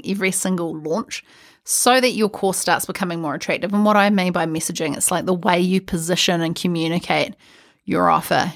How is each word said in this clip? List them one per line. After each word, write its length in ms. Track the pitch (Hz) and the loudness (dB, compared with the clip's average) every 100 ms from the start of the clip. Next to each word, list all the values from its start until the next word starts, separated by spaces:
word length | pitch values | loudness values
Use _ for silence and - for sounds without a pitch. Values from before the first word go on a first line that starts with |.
| - | -4
every 220 | 196 190 | -2 -2
single 420 | 180 190 180 170 | 0 0 0 -2
launch 480 | 156 151 175 262 - - - - _ - | -6 -4 -4 -4 -10 -14 -20 -20 _ -4
so 340 | - 247 254 | 0 4 4
that 120 | 247 | 4
your 180 | 208 208 | 2 -2
course 280 | - 190 180 | 0 -2 0
starts 280 | - 175 - | 0 0 -2
becoming 340 | 180 185 165 | -4 -4 -4
more 140 | 160 139 | -4 -4
attractive. 380 | - 156 175 | -4 -4 0
And 100 | 202 | 2
what 140 | 208 208 | 4 4
I 120 | 202 | 4
mean 220 | 202 180 | 4 2
by 140 | 175 165 | 0 0
messaging, 500 | 160 - 165 156 - | -2 -4 -4 -4 -2
it's 160 | - | -2
like 140 | 175 180 | 0 0
the 80 | |
way 260 | 185 190 175 | 0 2 2
you 220 | 180 185 | 2 0
position 580 | 190 170 165 175 - 170 | 0 -4 -2 0 0 0
and 140 | 165 165 | -2 -2
communicate 800 | 180 170 165 170 - 156 143 - _ - _ _ - | -2 -2 -2 -2 -2 -2 -2 -6 _ -20 _ _ -4
your 240 | 170 175 | 0 4
offer, 420 | 160 - - - | 2 2 0 0